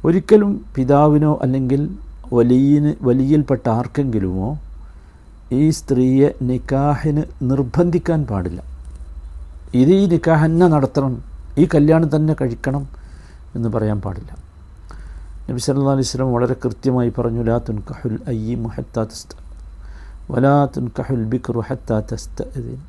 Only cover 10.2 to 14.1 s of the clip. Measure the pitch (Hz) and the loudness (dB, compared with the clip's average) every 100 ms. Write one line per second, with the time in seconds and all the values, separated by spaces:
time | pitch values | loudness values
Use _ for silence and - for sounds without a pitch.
10.2 | 165 156 160 165 175 151 135 143 135 123 | 2 4 4 4 4 4 2 0 -2 -4
11.2 | - - - - 180 156 147 160 160 151 | -10 -16 -6 2 4 4 6 4 4 2
12.2 | 156 151 131 117 135 139 143 - - - | 0 0 -2 -2 -4 -4 -6 -14 -18 -20
13.2 | - - - - 113 117 107 101 92 | -20 -20 -12 -6 -2 0 0 -2 -4